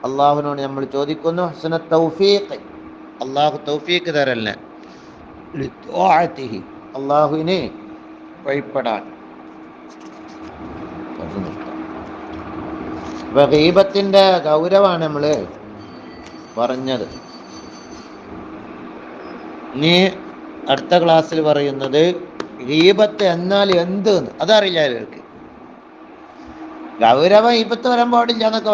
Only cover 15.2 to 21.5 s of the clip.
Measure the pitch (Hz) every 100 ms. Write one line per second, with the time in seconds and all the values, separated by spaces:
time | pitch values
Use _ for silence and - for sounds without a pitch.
15.2 | 147 143 92 - - - - - - -
16.2 | - - - - 120 127 131 127 92 -
17.2 | - - - - - - - - - -
18.2 | - - - - - - - - - -
19.2 | - - - - - 131 156 175 190 -
20.2 | - - - - - 139 165 175 170 160
21.2 | 160 160 151